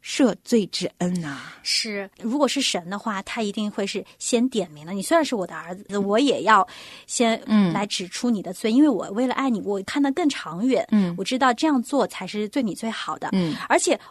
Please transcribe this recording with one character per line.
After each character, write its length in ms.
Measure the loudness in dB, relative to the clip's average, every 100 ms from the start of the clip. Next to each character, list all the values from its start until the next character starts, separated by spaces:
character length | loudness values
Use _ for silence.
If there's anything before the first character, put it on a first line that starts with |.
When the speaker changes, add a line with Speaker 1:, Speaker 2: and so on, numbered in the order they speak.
Speaker 1:
赦 300 | -6 2 2 2
罪 240 | 0 2 2
之 240 | -4 -6 -4
恩 220 | -2 -2
呐。 180 | -4 -10 -14 -10
Speaker 2:
是， 480 | -4 -4 -4 -8 -10 -8
如 160 | -2 2
果 100 | 2
是 100 | 2
神 300 | -2 -2 -4
的 100 | -6
话， 240 | -4 -6
他 200 | -6 -4
一 100 | -4
定 180 | -2 -4
会 160 | -4 -4
是 160 | -4 -10 -10
先 300 | 0 2 2
点 200 | 0 -4
名 140 | -8 -10
的 60 | -6
，“你 60 |
虽 120 | 2
然 80 | 2
是 140 | 2 -2
我 100 | -4
的 80 |
儿 220 | -8 -12 -12
子， 220 | -6 -2
我 200 | 2 2
也 240 | 4 2
要 220 | 6 6 6 -4 -18 -18 -6
先 340 | 0 0 0
Speaker 1:
嗯。 260 | 2 4 4
Speaker 2:
来 160 | 2 -2
指 220 | -6 -8
出 220 | -4 -2
你 100 | -2
的 100 | -4
罪， 220 | -4 2
因 100 | 6
为 60 | 6
我 200 | 4 -2
为 160 | -2 -2
了 80 |
爱 160 | 0 0
你， 100 | 0
我 200 | -2 -4
看 200 | -2 0
得 80 | 0
更 140 | 2 0
长 400 | 0 -8 -2 0
远， 180 | 2 2
Speaker 1:
嗯。 240 | 2 2 -2
Speaker 2:
我 40 |
知 160 | -4 2
道 140 | 2
这 140 | 2 2
样 140 | 2
做 240 | 2 0 0
才 200 | -4 -8
是 220 | -4 -2
对 140 | -2
你 120 | -2
最 160 | -2 -6
好 280 | -6 -8 -6
的。” 100 | -2
Speaker 1:
嗯。 220 | 0 0 -2 2
Speaker 2:
而 100 | 2
且 200 | 2 -2 -4